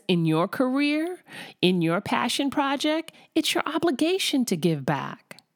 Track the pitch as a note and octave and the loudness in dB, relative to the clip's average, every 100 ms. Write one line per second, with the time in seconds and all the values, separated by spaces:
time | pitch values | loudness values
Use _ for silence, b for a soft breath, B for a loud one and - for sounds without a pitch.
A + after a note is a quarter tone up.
0 | - F3 D#3+ D#3 G3 - B3+ C4+ D4 D4+ | 0 2 2 2 0 0 0 0 0 0
1 | E4+ F4+ - B B B F3+ F#3 E3 F3 | -2 -8 -16 B B B 2 4 2 0
2 | - B3+ A#3+ - C#4 D4 C4+ C#4 D4+ D#4+ | 0 -2 0 -2 -2 0 0 0 0 -2
3 | D#4 b b E4 - - - D#4 E4+ B3 | -4 b b -2 0 -2 -2 0 0 2
4 | D#4 F#4+ - C#4 A#3+ E3+ E3+ D3+ C3 C#3 | 2 0 0 0 0 2 0 0 -2 -2
5 | C#3 - - - _ | -4 -10 -18 -20 _